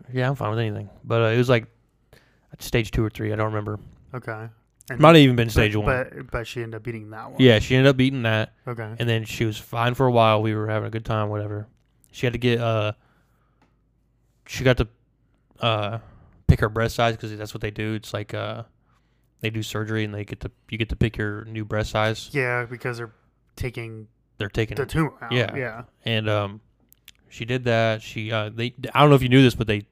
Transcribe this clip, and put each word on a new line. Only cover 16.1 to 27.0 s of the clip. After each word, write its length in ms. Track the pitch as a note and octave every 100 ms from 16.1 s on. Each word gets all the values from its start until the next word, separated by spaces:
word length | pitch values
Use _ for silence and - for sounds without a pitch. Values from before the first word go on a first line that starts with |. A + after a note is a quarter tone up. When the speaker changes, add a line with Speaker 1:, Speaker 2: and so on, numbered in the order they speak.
| - - - -
Speaker 1:
pick 140 | C3
her 80 | A2
breast 260 | A2 A2+
size 220 | - A#2 A2+
'cause 180 | A2 G#2+
that's 180 | G#2+
what 60 | A2+
they 80 | G#2+
do. 240 | G#2 G#2+
It's 180 | A2 -
like, 220 | G#2 G#2
uh, 300 | G#2+ G#2+ A2+ A2+ _ _ _ _ _ _ _
they 100 | A2+
do 120 | A2
surgery 420 | G#2+ G#2+ G#2+ A2
and 100 | G#2+
they 100 | G#2
get 160 | G#2 -
to, 100 | - - -
you 80 | G#2+
get 100 | A2
to 60 | -
pick 200 | A#2 A2
your 280 | G#2 G#2 A2
new 180 | A2
breast 260 | G#2 G#2+ G#2+
size. 400 | A2 G#2+ A2 -
Speaker 2:
Yeah, 320 | D3 B2+ B2 A#2
because 320 | A#2+ C3 A#2
they're 160 | A#2 _ _ _ _ -
taking 520 | C3 A#2+ A2+ A2 G#2+ _ _ -
Speaker 1:
They're 100 | G2+
taking 260 | - A2 G#2+
Speaker 2:
the 80 | C3+
tumor 260 | D3+ D#3 -
out. 100 | A#2+
Speaker 1:
Yeah. 220 | B2 A2+ -
Speaker 2:
Yeah. 260 | B2 A2+ A#2 _
Speaker 1:
And, 240 | - A2+ G#2+
um, 320 | G#2 G2+ G#2 _ _ _ _